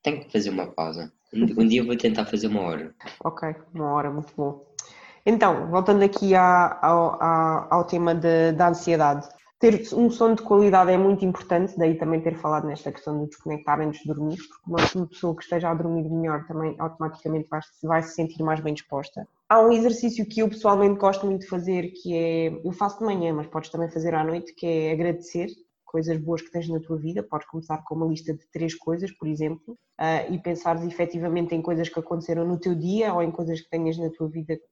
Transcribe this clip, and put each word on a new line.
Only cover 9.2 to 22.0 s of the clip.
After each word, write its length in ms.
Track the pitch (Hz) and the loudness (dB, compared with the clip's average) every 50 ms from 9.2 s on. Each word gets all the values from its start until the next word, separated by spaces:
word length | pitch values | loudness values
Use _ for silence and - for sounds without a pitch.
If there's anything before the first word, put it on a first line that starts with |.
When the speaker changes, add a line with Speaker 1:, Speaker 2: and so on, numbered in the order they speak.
| - - - _ _ _ _ _ | -4 -12 -20 _ _ _ _ _
Speaker 2:
Ter 220 | - 226 214 226 - - - | 6 6 6 6 0 -2 2
um 160 | 233 240 233 | 4 4 4
sono 260 | 233 - 233 226 226 | 4 4 4 4 4
de 40 | 220 | 2
qualidade 480 | - - 208 202 208 202 185 185 180 175 | 2 4 6 6 8 8 8 6 6 6
é 80 | 185 | 6
muito 280 | 185 190 196 202 196 196 | 6 6 4 4 2 0
importante, 520 | 185 180 - - - 180 170 185 190 - | -2 -2 -4 -2 0 0 0 0 0 0
daí 180 | 170 165 160 165 | 2 2 2 2
também 240 | 160 165 156 165 160 | 2 0 -2 -2 0
ter 120 | 160 165 156 | 0 -2 -4
falado 300 | 160 - 151 156 151 151 | -2 -2 -2 -2 0 -2
nesta 260 | 151 143 143 - 135 127 | -4 -8 -8 -10 -10 -10
questão 280 | - - 151 151 147 | -10 -8 -6 -6 -6
de 80 | 147 147 | -6 -8
desconectar 520 | - _ _ 160 151 151 147 151 147 147 | -10 _ _ -8 -8 -6 0 0 0 0
antes 180 | 156 151 151 - | 0 -4 -4 -6
de 60 | - | -8
dormir, 300 | 151 151 143 151 156 165 | -8 -6 -4 -4 -6 -6
porque 560 | 180 - - - _ _ 170 170 170 160 - - | -8 -12 -20 -20 _ _ -4 0 0 0 0 0
uma 120 | 185 175 | -4 -6
pessoa 280 | 160 - - - 170 160 | -6 -6 -4 -4 -4 -4
que 80 | 170 - | -4 -6
esteja 260 | - 180 170 175 170 | -4 -4 -2 0 -2
a 40 | 165 | -2
dormir 360 | 160 165 165 165 165 156 156 | -2 -2 -2 -2 -2 -2 -2
melhor 360 | 165 165 165 160 151 147 156 | -4 -2 -2 -2 -4 -4 -6
também 280 | - 160 156 160 156 143 - | -8 -8 -6 -6 -6 -6 -6
automaticamente 680 | 156 160 165 - 160 160 160 - _ 160 160 156 151 _ | -8 -8 -6 -6 -8 -8 -8 -8 _ -4 -4 -4 -4 _
vai, 100 | 156 156 156 _ _ _ - | -8 -8 -8 _ _ _ -2
vai 180 | 160 165 160 | 0 0 0
se 140 | 160 160 - | 0 -2 -6
sentir 260 | - 165 160 - - | -6 -6 -6 -4 -4
mais 200 | 156 160 156 156 | -2 -2 -2 -2
bem 120 | 156 156 151 | -2 -6 -6
disposta. 540 | 147 - _ 143 139 139 - _ - - _ _ _ _ _ | -6 -8 _ -8 -8 -8 -10 _ -16 -16 _ _ _ _ _
Há 100 | 220 226 | 6 6
um 120 | 220 233 240 | 8 6 6
exercício 520 | 226 226 247 226 - 240 233 220 - 208 | 4 2 0 0 0 -4 -4 -2 -2 -6
que 140 | - - 220 | -4 -2 0
eu 80 | 220 | 0
pessoalmente 500 | 214 - - - 208 202 196 202 202 202 | 0 -2 0 2 2 4 6 4 4 4
gosto 280 | 196 202 196 196 196 202 | 4 2 2 2 2 -2
muito 160 | 196 190 190 | -2 -4 -4
de 60 | 190 - | -6 -6
fazer, 420 | 190 180 170 185 185 180 175 180 185 - | -6 -4 -2 -2 -2 -2 -2 -6 -10 -10